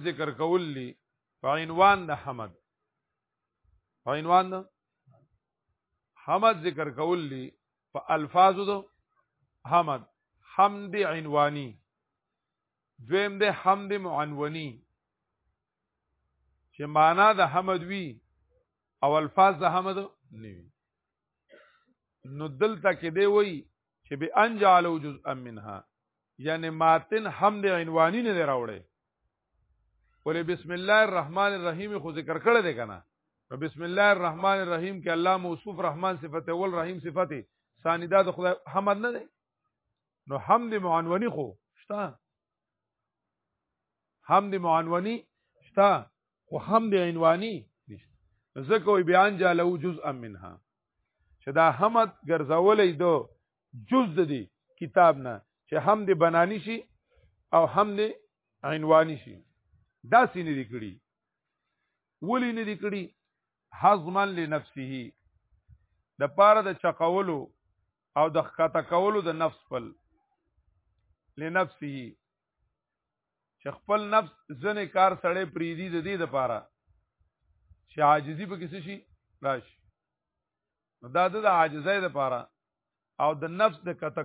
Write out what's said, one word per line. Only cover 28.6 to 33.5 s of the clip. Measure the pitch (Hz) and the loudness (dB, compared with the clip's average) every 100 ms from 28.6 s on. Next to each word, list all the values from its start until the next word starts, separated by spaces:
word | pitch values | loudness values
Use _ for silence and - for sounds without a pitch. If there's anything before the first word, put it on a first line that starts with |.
| 117 98 - _ _ _ _ _ _ _ _ _ _ _ _ _ 151 | -4 -10 -18 _ _ _ _ _ _ _ _ _ _ _ _ _ -6
ولې | 165 165 | -4 -4
بسم | 175 156 | -8 -8
الله | 175 190 214 214 | -8 2 4 4
الرحمن | 185 147 185 202 196 | 0 -4 -2 -2 -2
الرحیم | 170 165 208 202 | -4 -6 -8 -8
خو | 160 | -8
ذکر | 156 139 160 | -10 -6 -2
کړی | 202 233 | 2 2
دی | 180 | 2
که | 120 | -4
نه؟ | 110 90 _ _ _ _ _ | -8 -12 _ _ _ _ _